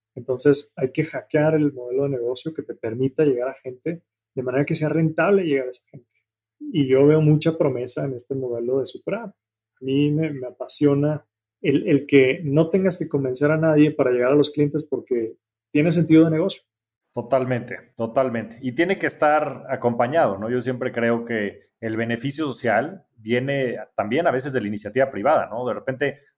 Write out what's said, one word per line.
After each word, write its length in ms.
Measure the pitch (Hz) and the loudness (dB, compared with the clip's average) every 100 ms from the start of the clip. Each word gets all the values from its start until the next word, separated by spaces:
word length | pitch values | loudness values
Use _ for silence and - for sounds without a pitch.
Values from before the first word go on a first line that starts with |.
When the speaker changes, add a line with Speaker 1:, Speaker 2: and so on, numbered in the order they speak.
| _ - | _ -14
Speaker 1:
Entonces, 580 | 120 127 147 143 - - | -6 0 4 2 0 -6
hay 140 | 131 | -4
que 120 | - | -2
hackear 520 | 151 131 - 156 151 156 | -4 -6 -2 2 2 2
el 180 | 147 | 0
modelo 300 | 131 123 127 | -2 -6 -2
de 60 | 143 | -2
negocio 440 | 135 120 127 160 | -2 -4 -4 -8
que 100 | 156 | -10
te 120 | - 113 | -10 -8
permita 500 | 113 113 135 131 151 | -6 -2 -2 2 0
llegar 240 | 123 123 | 2 -2
a 60 | 135 | -8
gente 480 | - 127 - 170 _ _ _ - | -14 -10 -10 -10 _ _ _ -8
de 80 | |
manera 220 | 127 131 147 | -4 0 0
que 100 | 160 | 0
sea 140 | 151 | -2
rentable 540 | 151 160 160 170 196 | 0 0 2 2 2
llegar 240 | 170 139 127 | 2 0 -2
a 40 | |
esa 120 | 127 _ | -10 _
gente. 220 | 143 _ _ _ _ _ - | -20 _ _ _ _ _ -18
Y 280 | 302 214 135 | -6 0 2
yo 180 | 131 143 | 6 6
veo 160 | 156 | 6
mucha 360 | 151 151 165 160 | 6 4 2 0
promesa 480 | 156 127 120 - 147 | 0 -2 -6 -6 -6
en 80 | |
este 220 | 123 - 135 | -8 -8 -6
modelo 440 | 127 117 120 135 | -4 -4 -2 -2
de 60 | 127 | -4
super 300 | - - 202 | -8 -8 -8
app. 140 | 220 | -8
A 560 | - _ _ _ - 131 | -16 _ _ _ -12 -4
mí 260 | 135 147 | 0 2
me, 200 | 151 160 | 0 -2
me 160 | 139 123 | -4 -10
apasiona 760 | - 127 - 147 139 147 151 _ _ _ _ | -12 -12 0 2 2 0 -2 _ _ _ _
el, 260 | 170 139 - | 0 0 2
el 180 | 143 139 | 0 4
que 360 | 143 131 165 | 4 6 2
no 260 | 156 139 160 | 0 2 2
tengas 280 | 190 190 175 | 2 0 -2
que 120 | 156 | -4
convencer 420 | 143 135 127 147 | -4 -4 0 0
a 60 | 156 | 2
nadie 340 | 160 151 151 | 2 4 4
para 200 | 151 127 | 4 0
llegar 200 | 123 123 | 2 4
a 40 | 147 | 4
los 160 | 139 | 2
clientes 360 | - 147 151 151 | 2 0 0 -4
porque 460 | 123 - 123 113 - _ _ _ | -6 -2 -2 -4 -8 _ _ _
tiene 200 | 147 165 | 0 2
sentido 320 | 170 156 160 165 | 2 6 6 6
de 60 | |
negocio. 300 | 156 190 - _ _ _ _ _ | 4 -2 -4 _ _ _ _ _
Speaker 2:
Totalmente, 800 | - 117 135 127 123 - - - - | -10 0 0 0 -4 -4 -12 -12 -8
totalmente. 640 | 113 139 131 117 104 - | -4 0 0 -2 -8 -10
Y 100 | 131 | -8
tiene 280 | 123 170 190 | -2 0 0
que 80 | 151 | -2
estar 580 | - 151 151 147 123 - | 0 2 2 0 -8 -8
acompañado, 680 | 131 123 117 123 160 135 98 | -2 -2 0 0 2 2 0
¿no? 120 | 110 | -4
Yo 120 | 123 | -4
siempre 300 | 123 127 127 | -4 -4 -6
creo 340 | 117 117 117 117 | -2 0 0 -2
que 440 | 113 101 - _ - | -4 -4 -8 _ -12
el 180 | 113 110 | -8 -4
beneficio 480 | 117 117 135 143 151 | -4 -4 -6 -6 -6
social 580 | 117 117 104 143 190 _ _ | -4 0 0 0 -6 _ _
viene 600 | 107 120 135 139 131 104 107 - | -2 -2 0 -2 -2 -4 -10 -4
también 320 | 104 131 175 | -2 0 0
a 40 | |
veces 220 | 127 139 | 0 -2
de 80 | 127 | -4
la 60 | 104 | -4
iniciativa 420 | 104 101 123 131 | -6 -4 0 0
privada, 380 | 101 110 151 87 | 0 0 2 0
¿no? 160 | 110 123 | -6 -6
De 80 | |
repente, 460 | 101 - 127 143 139 _ | -6 -6 -4 -4 -6 _